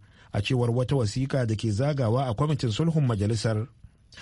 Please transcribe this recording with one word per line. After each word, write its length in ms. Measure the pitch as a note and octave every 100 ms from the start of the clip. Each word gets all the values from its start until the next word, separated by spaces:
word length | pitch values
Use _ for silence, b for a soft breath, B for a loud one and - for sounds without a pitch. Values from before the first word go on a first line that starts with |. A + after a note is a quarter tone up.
| B B B
a 100 | G#2
cewar 280 | - B2+ A#2
wata 240 | A#2+ B2 C#3
wasiƙa 520 | G#2 C3 C3+ C#3 A2+
da 80 | G#2+
ke 160 | A2+
zagawa 560 | G#2 C#3 C#3 A2+ B2 C3
a 40 | G#2+
kwamitin 360 | D3+ C#3+ B2
sulhun 360 | G#2 E3 D#3 C3
majalisar. 600 | G#2 G2+ A#2 A2+ G#2+ A2 - - - - B